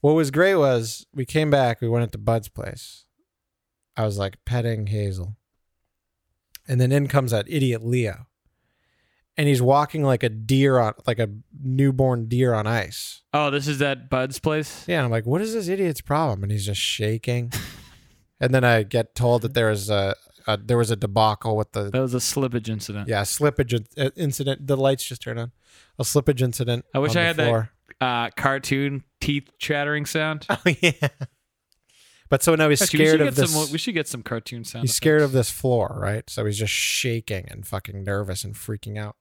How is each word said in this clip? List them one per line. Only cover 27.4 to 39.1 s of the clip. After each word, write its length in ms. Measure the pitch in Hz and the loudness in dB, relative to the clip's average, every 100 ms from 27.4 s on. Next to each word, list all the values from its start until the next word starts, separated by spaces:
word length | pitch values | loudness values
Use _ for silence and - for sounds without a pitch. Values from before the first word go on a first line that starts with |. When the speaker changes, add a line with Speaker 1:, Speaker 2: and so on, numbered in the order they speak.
| 147 113 110 _ _ - | 2 2 -2 _ _ -4
Speaker 2:
that, 40 | 127 | -2
uh, 240 | 120 117 - | -2 -4 -2
cartoon 680 | 139 135 135 135 139 139 - _ | 0 0 -2 -2 0 -4 -10 _
teeth 280 | - 143 - _ | -2 -2 -4 _
chattering 460 | - 147 143 147 | -4 -2 -2 -2
sound. 420 | 147 160 156 151 - | -2 -2 -2 -6 -4
Speaker 1:
<laughs> 40 | |
Oh, 100 | 147 - 156 | -2 0 2
yeah. 260 | 175 - 143 _ 131 _ _ _ _ _ _ _ _ _ - | 0 0 -4 _ -16 _ _ _ _ _ _ _ _ _ -2
But 140 | 139 | 0
so 120 | - | 4
now 140 | 160 156 | 4 4
he's 140 | 143 | 4
Speaker 2:
Actually, 160 | 190 151 | 2 4
we 60 | 156 | 6
Speaker 1:
scared 140 | 156 | 6
Speaker 2:
should 80 | 147 | 4
Speaker 1:
of 60 | 131 | 2
Speaker 2:
get 120 | 165 | 2
some 120 | 156 | 2
Speaker 1:
this. 80 | 151 | -2
Speaker 2:
mo-, 40 | |
we 60 | 156 | -4
should 160 | - | -4
get 140 | 180 147 | -4 -6
some 140 | 127 | -8
cartoon 420 | 107 117 - 120 | -8 -8 -8 -14
sound 180 | 110 117 | -12 -6
Speaker 1:
He's 120 | 123 | -2
scared 280 | - 156 151 | 0 4 4
of 80 | 143 | 4
Speaker 2:
effects. 180 | 131 117 | 2 0
Speaker 1:
this 20 | - | -2
floor, 380 | 131 120 98 - | 0 0 0 -4
right? 300 | 98 107 - | -4 -4 -8
So 160 | - | -6
he's 140 | 107 104 | -4 -2
just 140 | 107 | -2
shaking 720 | - - - 127 117 - 98 92 | -2 -2 -2 -2 -4 -6 -8 -8
and 160 | 104 98 | -14 -8
fucking 380 | 98 - 101 | -10 -8 -10
nervous 400 | 98 98 98 92 | -4 -4 -4 -6
and 100 | 98 | -8
freaking 440 | 104 - 107 - 104 | -12 -10 -10 -8 -10
out. 180 | 104 | -12